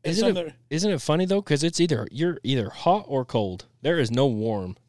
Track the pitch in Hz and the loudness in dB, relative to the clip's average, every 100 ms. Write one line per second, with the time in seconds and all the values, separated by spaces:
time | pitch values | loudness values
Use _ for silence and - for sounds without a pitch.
0 | 156 180 233 180 160 - - 151 208 156 | -4 2 2 2 -4 -10 -6 -2 0 0
1 | - 160 185 202 202 147 165 - 165 117 | 0 0 2 0 0 0 0 2 2 0
2 | - 120 175 165 117 135 95 - 170 202 | -4 -4 -4 -2 -2 -2 -2 -2 2 2
3 | 196 139 123 113 101 90 - _ 135 170 | 2 -4 -2 -2 -2 -4 -12 _ -2 0
4 | 113 120 139 107 113 104 92 92 | 0 2 2 2 -2 -4 -6 -10